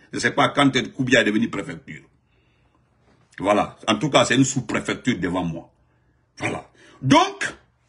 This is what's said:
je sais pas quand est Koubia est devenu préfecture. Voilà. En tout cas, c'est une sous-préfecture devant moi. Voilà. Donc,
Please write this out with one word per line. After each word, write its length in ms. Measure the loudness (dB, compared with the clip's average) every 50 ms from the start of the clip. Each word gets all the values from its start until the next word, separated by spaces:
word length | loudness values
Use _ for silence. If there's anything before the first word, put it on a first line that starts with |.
| _ -12
je 60 | -8
sais 140 | -4 -4 -2
pas 180 | 0 0 0 0
quand 260 | 2 2 2 2 2
est 160 | 0 -4 -4
Koubia 300 | -6 -6 -2 2 2 2
est 40 | 4
devenu 240 | 2 0 0 -2 -2
préfecture. 540 | -4 -8 -10 -10 -12 -16 -16 -18 -20 -20 -20 _ _ _ _ _ _ _ _ _ _ _ _ _ _ _ _ _ _ _ _ _ _ _ _ _ -12
Voilà. 400 | -4 0 2 2 2 0 -2 -6 -6 -2
En 80 | -2 0
tout 140 | 0 0 2
cas, 160 | 4 4 4
c'est 100 | 4 4
une 100 | 2 2
sous-préfecture 720 | 2 0 -4 -4 -4 -4 -4 -4 -4 -6 -4 -2 -2 -2
devant 260 | -2 -2 -4 -2 -2 -4
moi. 280 | -4 -6 -10 -14 _ _ _ _ _ _ _ _ _ _ _ _ _ _
Voilà. 320 | -10 -8 -8 -8 -8 -12 _ _ _ -20 -20 -12 -4
Donc, 520 | 2 4 4 4 4 2 -2 -8 -8 -10 -10 -12 _ _ _ _ _